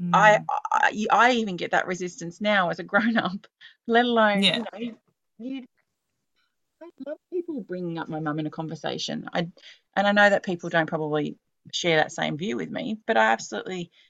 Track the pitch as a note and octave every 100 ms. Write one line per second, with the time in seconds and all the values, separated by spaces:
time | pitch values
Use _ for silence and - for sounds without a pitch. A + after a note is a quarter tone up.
0 | F3 F3 G#3+ G#3 D#3+ - - - - G#3
1 | G#3 G3 A#3 A#3+ A3 F3 E3+ F3+ - F3+
2 | F3+ - E3+ E3+ G#3 G#3 F3 E3+ F3 G3+
3 | A3 A3+ F#3 G3 - _ - _ - A3+
4 | A#3+ A#3 G#3+ G3+ G3 A#3+ G#3 G3 A#3 A3
5 | _ _ _ _ A#3+ C4+ B3 _ _ _
6 | _ _ _ _ _ _ _ _ E4 _
7 | C4+ D#4 _ F4+ F4 C#4+ F#3+ F3+ F3 E3
8 | - D#3 D#3 D3+ D3+ D#3+ D#3+ D#3+ D3 B2+
9 | - D3+ - - E3+ - - - _ -
10 | G3+ G3+ G3+ G3 - F3 F3 E3+ D#3 D#3+
11 | D3+ D3+ D3+ - _ _ - - F3 D#3
12 | D3 - D#3+ D#3 G3 A#3 - - A3+ G#3+
13 | - A3 A3 A3 - G#3 - F#3 E3+ _
14 | _